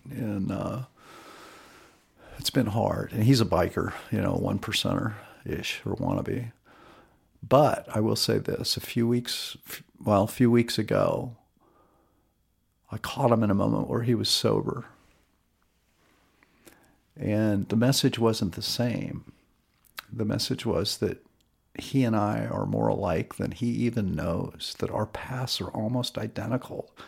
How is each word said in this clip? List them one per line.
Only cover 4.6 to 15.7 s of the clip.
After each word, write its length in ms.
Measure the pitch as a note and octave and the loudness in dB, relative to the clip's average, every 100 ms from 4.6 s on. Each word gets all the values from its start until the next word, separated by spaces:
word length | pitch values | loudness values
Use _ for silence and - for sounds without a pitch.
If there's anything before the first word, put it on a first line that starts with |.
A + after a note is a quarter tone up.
| - G2+ G2 F#2 G#2+ G#2+ - - - E2+ - - - | -2 -2 0 0 -2 -6 -14 -14 -8 -6 -6 -6 -6
or 100 | F2+ | -4
wannabe. 560 | F2 G2 - G#2+ A#2 - _ - - - - _ _ _ | -2 -2 -2 -4 -6 -12 _ -20 -20 -20 -20 _ _ _
But 460 | - B2+ C#3+ - - | 4 6 6 2 -2
I 120 | A2 | 0
will 160 | A2 G#2+ | 2 2
say 200 | - G#2+ | 2 0
this, 400 | - - - - | 0 -4 -4 -4
a 40 | |
few 280 | - A#2+ A#2 | -4 0 2
weeks, 480 | A#2+ A#2+ - - - - | 2 -2 -6 -8 -12 -14
f-, 160 | - - - | -16 -16 -6
well, 260 | - G2+ | 2 4
a 40 | G#2+ | 4
few 220 | - A#2+ | 4 6
weeks 280 | A#2+ A#2+ - | 6 4 0
ago, 580 | G#2+ G#2 - - B2+ A#2 _ _ _ _ _ _ _ _ _ _ _ _ _ _ _ | 0 2 2 0 -4 -12 _ _ _ _ _ _ _ _ _ _ _ _ _ _ _
I 60 | G#2+ | -10
caught 340 | - - C3 | -8 0 4
him 100 | A2+ | 4
in 80 | G#2+ | 4
a 40 | |
moment 340 | G2 G2+ - - | 4 2 2 0
where 140 | - | 0
he 120 | A#2 | 2
was 140 | A2 G#2 | 2 2
sober. 560 | - A2 G#2 - - - - _ _ _ _ _ _ _ | 2 4 2 0 -4 -8 -18 _ _ _ _ _ _ _